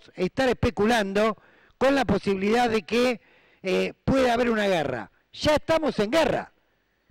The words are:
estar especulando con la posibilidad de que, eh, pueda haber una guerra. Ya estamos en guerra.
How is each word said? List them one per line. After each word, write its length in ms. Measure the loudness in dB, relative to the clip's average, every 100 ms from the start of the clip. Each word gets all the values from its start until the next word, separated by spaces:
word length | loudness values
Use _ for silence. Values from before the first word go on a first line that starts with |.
| -6 -6
estar 340 | -4 -2 -2
especulando 880 | 0 -2 0 2 2 0 0 0 -2 -12 _ _ 0
con 180 | 2 2
la 100 | 0
posibilidad 640 | -2 -2 -2 0 0 2
de 140 | -2
que, 380 | -2 0 0 -2 _ _ _ _
eh, 300 | -4 -2 -2 -6
pueda 300 | -2 0 2
haber 160 | 2 0
una 180 | 0 0
guerra. 440 | 0 -2 -6 -10 _ _
Ya 240 | -4 0 0
estamos 420 | 2 0 0 -2
en 120 | 0
guerra. 400 | 2 2 0 -6 _ _ _ _ _ _